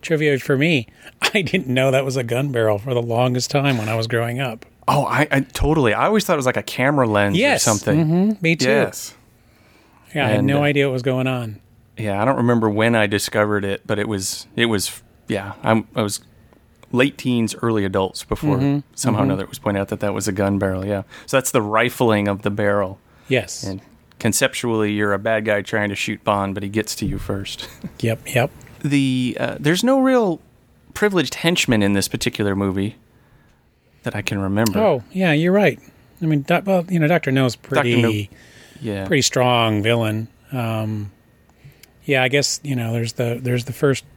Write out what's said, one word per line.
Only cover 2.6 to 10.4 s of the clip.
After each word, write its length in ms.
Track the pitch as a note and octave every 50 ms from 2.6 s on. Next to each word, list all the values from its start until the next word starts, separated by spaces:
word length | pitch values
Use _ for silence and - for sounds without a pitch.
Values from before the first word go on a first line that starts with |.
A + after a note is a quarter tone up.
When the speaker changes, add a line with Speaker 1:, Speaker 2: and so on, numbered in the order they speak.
| A2+ G#2+ G#2+ G2+
Speaker 1:
for 120 | G#2 C3+ B2+
the 60 | A#2+ A#2
longest 480 | A#2 A#2 A#2 B2 B2+ B2 B2+ B2 -
time 260 | - C#3+ C3+ C#3+ C3+ A#2
when 100 | G#2+ G#2+
I 80 | A2
was 120 | A2+ A2+ A2+
growing 320 | A#2+ A#2 A#2 A#2 A#2+ B2
up. 260 | C#3 B2+ A2+ A#2 - - _ _ - -
Speaker 2:
Oh, 180 | - D3 C#3
I, 220 | - - B2 D3+ D3+
I 100 | D3 C#3
totally. 520 | C3+ - - - - C#3+ D#3 D#3+ C3+ A2+ G#2
I 140 | G#2+ B2+ E3+
always 180 | G#3+ G#3+ G3
thought 80 | - F3+
it 40 | D3+
was 100 | C3 B2+
like 100 | A#2+ A2+
a 60 | G2+
camera 420 | - - - B2+ C3+ D3+ C#3+ B2+ A2+
lens 300 | G#2+ G#2 G2+ G2+ G2+ E3+
Speaker 1:
Yes. 240 | A#3+ C#4+ C4 -
Speaker 2:
or 80 | - B2
something. 340 | A2 G2+ - - D3 D#3 E3
Speaker 1:
Mm-hmm. 280 | D#3 E3 F3 F#3+ G#3+ A3 G3+ E3+
Me 120 | E3 E3+
too. 100 | D3+ B2+ B2+
Speaker 2:
Yes. 480 | C3+ C#3+ B2 G2 F#2 - - - - _ _ _ _ _ _ _ _ _ _ _ _ _ _ _ _ - _ _ -
Speaker 1:
Yeah, 100 | D3+ C#3+
I 40 | A#2+
had 100 | G#2+
Speaker 2:
And, 80 | G#2